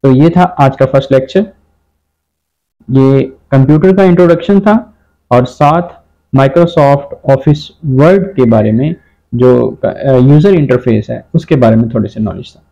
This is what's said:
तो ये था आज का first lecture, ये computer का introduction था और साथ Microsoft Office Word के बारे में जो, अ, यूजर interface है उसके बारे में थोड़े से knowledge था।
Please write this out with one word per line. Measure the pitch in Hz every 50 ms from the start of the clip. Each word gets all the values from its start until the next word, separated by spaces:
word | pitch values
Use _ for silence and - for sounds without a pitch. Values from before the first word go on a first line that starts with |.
| -
तो | 135 131
ये | 131 147 170
था | 170 180 180
आज | 175 - - 143 135 135
का | - 139
first | 131 - 135 135 - 139
lecture, | 131 131 131 - 190 214 202 - _ _ _ _ _ _ _ _ _ _ _ _ _ _ _ _ _ _ _ _ _ _ _ _ _ _ -
ये | 131 135 135 135 135 135 131 - - _ _ _
computer | - 135 135 131 151 156 170 190 190
का | 196 190
introduction | 185 175 175 180 170 170 165 - - 202 196
था | 196 214 208 226 - - _ _ _ _ _ _ _ _
और | 123 123 127
साथ | - - - 147 143 156 170 175 - - - _ _ _ _ _ _ -
Microsoft | 135 135 139 131 170 170 170 - 165 147 139 143 143 - - - - _ 139 139
Office | 135 - 156 147 151 - - _ _ -
Word | 147 131 131 143 165 185 202 190
के | 196 - - 127
बारे | 117 113 110 107 110 107
में | 117 135 156 175 - _ _ _ _ _ _ -
जो, | 120 123 127 127 123 120 113 - - -
अ, | 113 - - - 139 135
यूजर | 127 123 135 147 151 151 202 196
interface | 170 147 110 123 123 - 123 113 110 110 -
है | 117 120 - _ -
उसके | 165 - - 170
बारे | 135 120 110 113
में | 113 117 113
थोड़े | 117 113 104 98
से | - 110
knowledge | 110 98 92 92 - - _
था। | _ _ _